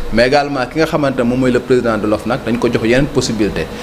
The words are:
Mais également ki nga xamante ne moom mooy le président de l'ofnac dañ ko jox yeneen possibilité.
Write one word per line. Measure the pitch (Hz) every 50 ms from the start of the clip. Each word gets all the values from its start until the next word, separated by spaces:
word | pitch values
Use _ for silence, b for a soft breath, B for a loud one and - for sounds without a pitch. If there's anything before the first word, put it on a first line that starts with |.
| B B 104
Mais | 110 120 127
également | 139 143 139 143 143 131 123
ki | 123 - 156
nga | 160 147
xamante | 170 151 143 135 123 -
ne | 120
moom | 117 123 127
mooy | 131 127
le | 123 123
président | - - 131 123 113 117 110 104
de | 101 104
l'ofnac | 107 104 - 107 120 135 -
dañ | 113 117 120
ko | - 120
jox | 120 - 113
yeneen | 113 120 131 147
possibilité. | 143 - 135 123 - 113 104 107 95 - 90 - - B B